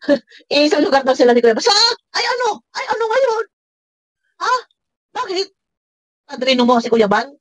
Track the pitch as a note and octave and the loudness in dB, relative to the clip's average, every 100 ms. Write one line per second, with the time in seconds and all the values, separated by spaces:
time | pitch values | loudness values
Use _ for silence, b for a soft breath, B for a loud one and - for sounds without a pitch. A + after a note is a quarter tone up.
0 | - C#4 _ - _ C#4 D4+ D#4 D#4 C4+ | 0 -2 _ -20 _ 0 0 2 2 0
1 | C4+ C4 B3 A#3+ A#3 A3 - G4+ A#4 A#4+ | 0 2 4 4 4 2 0 2 0 -2
2 | _ - A#4+ B4 B4 G4+ _ - C5+ - | _ -8 -4 -2 -4 -4 _ -12 -8 -6
3 | A4+ A#4 C5+ A4 G#4 _ _ _ _ _ | -2 0 0 -2 -6 _ _ _ _ _
4 | _ _ _ _ - B4+ - _ _ _ | _ _ _ _ -4 -2 -4 _ _ _
5 | _ - A4+ F4+ G4 _ _ _ _ _ | _ -12 -8 -6 -8 _ _ _ _ _
6 | _ _ _ C4+ B3+ B3+ A#3+ B3 A#3 A3+ | _ _ _ -8 -2 0 2 2 2 0
7 | G#3 G3+ C#4 C#4+ | 2 0 -2 -12